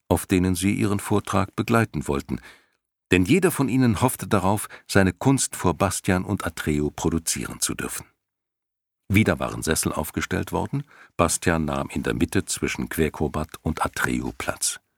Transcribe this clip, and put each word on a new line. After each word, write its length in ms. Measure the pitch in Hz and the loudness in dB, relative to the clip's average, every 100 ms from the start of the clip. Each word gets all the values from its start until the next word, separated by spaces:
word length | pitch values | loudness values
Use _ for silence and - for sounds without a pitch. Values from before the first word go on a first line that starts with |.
| - | -2
auf 180 | 87 - | 0 2
denen 300 | 92 92 87 | 2 2 2
sie 180 | 98 | 0
ihren 260 | 104 107 101 | 2 0 -2
Vortrag 560 | - 101 - 98 98 - | 0 0 0 0 0 -4
begleiten 520 | - 117 107 76 71 | 0 2 2 -2 -2
wollten, 320 | 69 - 60 - - _ _ _ _ - | -4 -4 -8 -10 -20 _ _ _ _ 2
denn 140 | 92 90 | 2 4
jeder 260 | 180 175 | 4 2
von 180 | - 127 | 0 2
ihnen 320 | 131 123 92 | 4 4 4
hoffte 260 | 123 - 95 | 0 0 0
darauf, 400 | 104 92 107 - - - | 2 2 0 -4 -14 0
seine 260 | 101 95 | 4 4
Kunst 420 | - 135 131 - - | 4 2 2 0 0
vor 180 | 90 | 0
Bastian 500 | 73 95 - - 92 | 2 0 0 0 0
und 220 | 92 98 82 | 0 -4 -4
Atreo 440 | - 82 73 73 | -4 -2 0 0
produzieren 680 | - 82 80 - - - - | 0 0 0 -2 -4 -6 -6
zu 140 | - | -6
dürfen. 320 | - - - - _ _ _ _ _ _ _ _ _ - | -4 -8 -10 -14 _ _ _ _ _ _ _ _ _ 0
Wieder 300 | 101 101 73 | 2 4 2
waren 240 | 60 58 | -2 -4
Sessel 300 | 78 76 - | 0 0 0
aufgestellt 580 | - 78 - - 92 - | -2 -4 -6 -4 -4 -4
worden, 320 | 87 98 143 - - - - | -4 -4 -6 -8 -16 -6 0
Bastian 500 | 85 - 90 82 73 | 0 2 0 0 0
nahm 240 | 69 69 | -2 -4
in 140 | 73 | -4
der 100 | 64 | -2
Mitte 320 | 58 - 98 - | 0 0 -2 -4
zwischen 440 | - 67 - 64 | -4 -4 -4 -4
Querquobat 600 | - 76 - 76 76 76 - | -2 -2 0 -2 -2 -6 -6
und 240 | 80 80 - | -4 -2 -4
Atreo 480 | - 65 62 60 - | -2 -2 -2 -4 -6
Platz. 420 | - - - - _ | -8 -4 -4 -6 _